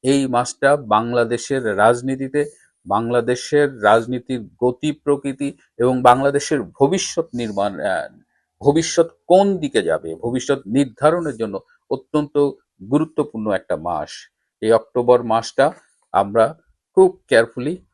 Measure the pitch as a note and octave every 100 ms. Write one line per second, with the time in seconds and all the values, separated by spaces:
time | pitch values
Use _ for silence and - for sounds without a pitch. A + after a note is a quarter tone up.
0 | C3 C#3 C3+ B2 B2 - C#3 D3 A#2 G#2+
1 | A#2 A#2+ A2+ A#2 - C3+ A#2 G2 A2 A#2+
2 | B2+ C3+ C3+ D3 D3 _ _ _ F2 G2+
3 | A#2 A#2+ A#2 B2 - D3 C#3+ B2+ G#2 A2+
4 | A#2 B2+ - B2+ G2+ _ B2 B2+ D3+ D3
5 | - C#3 C#3 C3 C#3+ C#3 _ - B2 B2+
6 | B2 B2 C#3 D3 - D3 F#2 - C#3 F#3+
7 | - - - A#2+ A#2 G2+ G2+ F2+ F#2+ F2+
8 | - - _ _ _ _ C#3 D3+ D#3+ -
9 | E3 _ _ F3+ G3+ F#3 D3 A2 E2 D#2
10 | E2 E2 A#2 B2+ - C3+ F#2+ B2+ C3+ -
11 | D3 F3 D#3+ A#2 A2 G2 _ _ _ C3
12 | _ D3+ D3 D3 C#3+ - _ _ G2 C#3+
13 | D#3 - D3 A2+ G#2+ F#2+ _ E2 E2+ D#2+
14 | D#2 - - _ _ _ A2 A2+ - B2+
15 | A#2+ B2 A#2+ A2+ A2+ - C#3+ - _ _
16 | _ F#2+ G2+ A2+ A#2 D#3+ _ _ _ -
17 | F#3 - _ A#2+ A#2 - C3 F3+ _